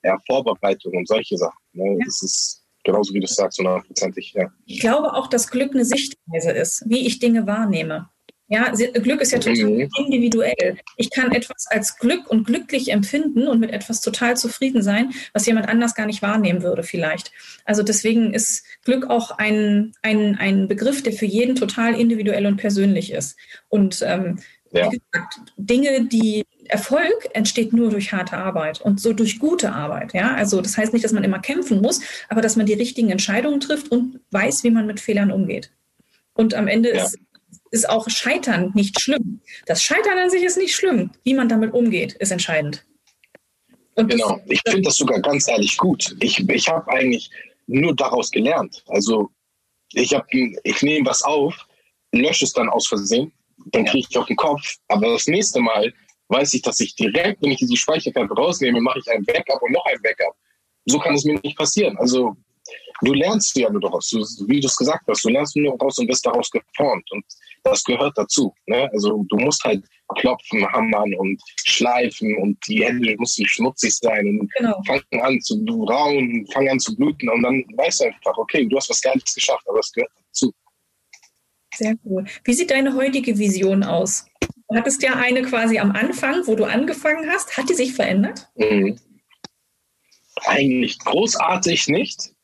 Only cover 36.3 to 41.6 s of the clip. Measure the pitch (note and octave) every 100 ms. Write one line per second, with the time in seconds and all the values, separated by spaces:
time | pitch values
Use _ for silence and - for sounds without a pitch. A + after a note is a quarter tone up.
36.3 | - A3 - G3+ G#3+ A#3+ F#3+ F#3 - _
37.3 | _ _ - _ A3+ A3+ - A3+ - B3
38.3 | E4 C4 F3+ F3+ G3+ G3+ - - C4+ F#3
39.3 | - - - - E3 - E4 G#4+ F#4 F4+
40.3 | F4+ F4+ F4+ F#4+ - G4 B3 F3+ - -
41.3 | C4+ A#3+ A3+